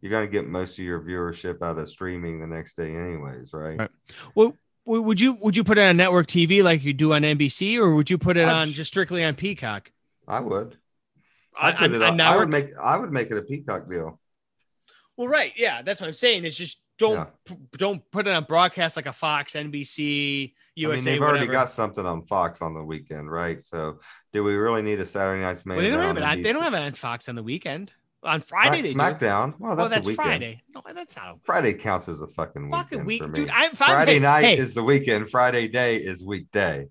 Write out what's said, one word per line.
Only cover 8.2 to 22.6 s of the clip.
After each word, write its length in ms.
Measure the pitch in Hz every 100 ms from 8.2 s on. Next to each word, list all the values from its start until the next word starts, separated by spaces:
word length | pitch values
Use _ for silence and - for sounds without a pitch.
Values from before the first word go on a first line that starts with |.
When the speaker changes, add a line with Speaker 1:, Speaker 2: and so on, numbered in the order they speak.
| 175 170
Speaker 2:
it 100 | 165
Speaker 1:
I'd 80 |
Speaker 2:
on 120 | 160 156
Speaker 1:
sh- 80 | 147
Speaker 2:
just 120 | 156
strictly 360 | 190 180 180
on 100 | 165
Peacock? 560 | 135 196 185 117 104 _ _ _ _ -
Speaker 1:
I 100 | 104
would. 380 | 120 95 113 - _ _ _ _ _ _ _ -
Speaker 2:
On, 120 | 156
Speaker 1:
I'd 40 | 160
put 80 | 170
Speaker 2:
on, 40 | -
Speaker 1:
it 60 |
Speaker 2:
on 100 | 170
Speaker 1:
on, 80 | 170
I 160 | 165 175
would 120 | 170
Speaker 2:
network? 200 | 147 139
Speaker 1:
make, 80 | -
I 160 | 110 165
would 160 | 233
make 200 | 139 113
it 40 | 107
a 60 |
Peacock 480 | - 143 147 98 -
deal. 300 | 90 80 78 _ _ _ _ _ _ _ _ _ -
Speaker 2:
Well, 100 | 247
right. 240 | 294 262 220
Yeah, 260 | 226 123
that's 180 | 135 196
what 60 | 170
I'm 60 |
saying. 300 | 156 247 214
It's 120 | 170 135
just 240 | 175 - _ _
don't 180 | 220 214
Speaker 1:
Yeah. 100 | 156 _ -
Speaker 2:
p-, 100 | 180 135 -
don't 300 | 196 190 _
put 160 | 196 202
it 40 |
on 120 | 175
broadcast 500 | 139 165 180 - 165
like 120 | 165 139
a 60 |
Fox, 440 | 131 160 151 143 151
N 160 | 151
B 100 | 147
C, 720 | 139 - 147 143 143 139 135 _ _ -
Speaker 1:
I 40 |
mean, 100 | 156
Speaker 2:
U 20 |
S 100 | 147
A, 20 |
Speaker 1:
they've 160 | 127 139
already 200 | 147 143
Speaker 2:
whatever. 120 | 123
Speaker 1:
got 160 | 131 123
something 360 | - 107 98
on 200 | 90 82 82
Fox 360 | 98 85 -